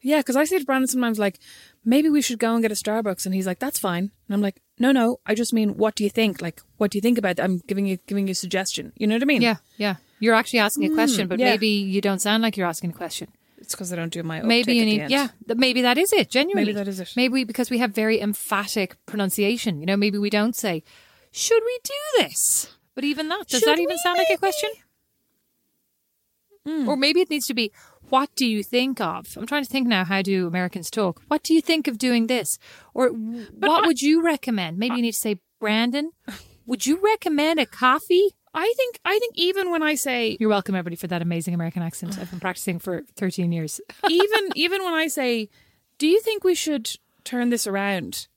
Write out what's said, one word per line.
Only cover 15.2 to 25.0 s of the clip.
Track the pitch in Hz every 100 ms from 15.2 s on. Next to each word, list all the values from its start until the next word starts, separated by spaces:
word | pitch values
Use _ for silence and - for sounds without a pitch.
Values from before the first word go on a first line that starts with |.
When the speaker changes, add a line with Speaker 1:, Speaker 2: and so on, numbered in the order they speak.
| 269 - -
Speaker 2:
th-, | 233
maybe | 262 247
that | 247 254
is | 381
it, | 403 208
genuinely. | 247 311 392 -
Speaker 1:
Maybe | 208
that | 196
is | 190
it. | 180 -
Speaker 2:
Maybe | 254 262
because | 240 226 -
we | 240
have | 247
very | 202 220 226
emphatic | 202 208 - 202 202 - 185 - -
pronunciation. | 208 196 185 202 233 233 156
You | 160
know, | 196
maybe | 208 202
we | 208
don't | 208 214
say, | 240 214 165 - - _ _ _
"Should | - - 466
we | 453 494
do | - 571 605 523
this?" | 170 - - - - _ _
But | -
even | 285 294 311
that, | 359 -
does | -
Speaker 1:
Should | 440
Speaker 2:
that | 320
even | 339
Speaker 1:
we | 339
Speaker 2:
sound | 359 349
like | 494
a |
Speaker 1:
maybe? | 381
Speaker 2:
question? | 392 381 427 - _ _